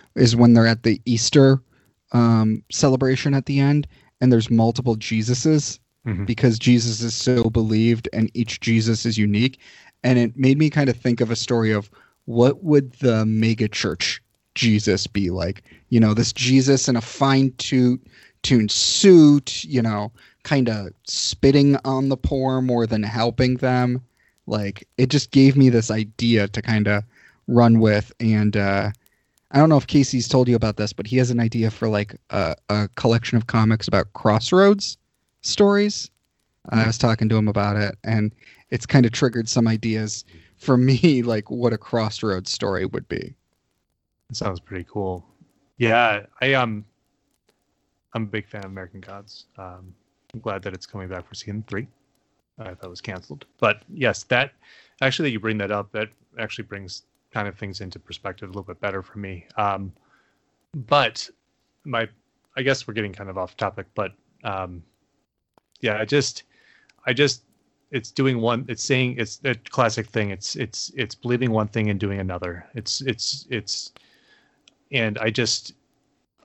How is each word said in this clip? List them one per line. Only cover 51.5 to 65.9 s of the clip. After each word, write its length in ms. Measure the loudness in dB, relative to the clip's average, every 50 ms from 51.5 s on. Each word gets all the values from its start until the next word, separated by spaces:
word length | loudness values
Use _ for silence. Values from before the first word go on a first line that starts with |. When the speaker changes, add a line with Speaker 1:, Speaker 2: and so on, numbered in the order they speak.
| -12 -12 -12 -12
Speaker 2:
three. 200 | -12 -12 -12 -12 _ _ _ _ _ _ _ _ _ _ _ _ _ -20
I 140 | -18 -18 -18
thought 120 | -18 -20
it 40 | -20
was 100 | -20 -18
canceled. 440 | -16 -14 -14 -14 -16 -18 -20 -20 -20 _ _ _
But 240 | -2 -2 -2 -4 _ -18 -10
yes, 300 | -4 -4 -4 -4 -4 -6
that, 260 | -4 -2 -2 -2 -4 _ _ _ _ _ _ _ _ _ -6
actually 280 | -4 -4 -4 -4 -4 -6
that 40 | -6
you 60 | -6
bring 180 | -6 -6 -4 -4
that 120 | -4 -6
up, 200 | -6 -6 -8 -8 -8
that 160 | -8 -8 -10 _ _ _ _ _ -12
actually 260 | -12 -12 -12 -14 -16
brings 380 | -14 -16 -16 -16 -16 -18 -20 -20 _ _ _ _ _
kind 160 | -10 -8 -8 -8
of 100 | -10 -12
things 220 | -14 -14 -14 -14
into 200 | -16 -16 -18 -20
perspective 500 | _ -20 -20 -16 -14 -14 -14 -14 -16 -16
a 20 |
little 120 | -14 -14 -14
bit 180 | -16 -14 -10
better 200 | -8 -8 -8 -8
for 180 | -12 -14 -14 -14
me. 260 | -14 -14 -14 -16 -18 _ _
Um, 380 | -6 -4 -4 -4 -6 -8 -12 -16 _ _ _ _ _ _ _ _ _ _ _ _ _ _ _ -16
but 560 | -14 -4 0 0 0 0 0 -4 -8 -14 -16 -18 _ _ _ _ _ _ _ _ _ -12
my, 240 | -8 -6 -6 -6 -6 _ _ _ _ _ _ _ _ -10 -6
I 60 | -4
guess 240 | -2 -2 -4 -6 -10
we're 80 | -8
getting 180 | -8 -8 -8 -10
kind 160 | -14 -16 -12
of 80 | -10 -10
off 180 | -10 -10 -8
topic, 300 | -8 -8 -8 -8 -10 -16 _ _
but, 200 | -8 -8 -8 -10 _ _ _ _ _ -12
um, 400 | -10 -10 -10 -10 -12 -14 -16 -20 _ _ _ _ _ _ _ _ _ _ _ _ _ _ _ _ _ _ _
yeah, 200 | -6 -4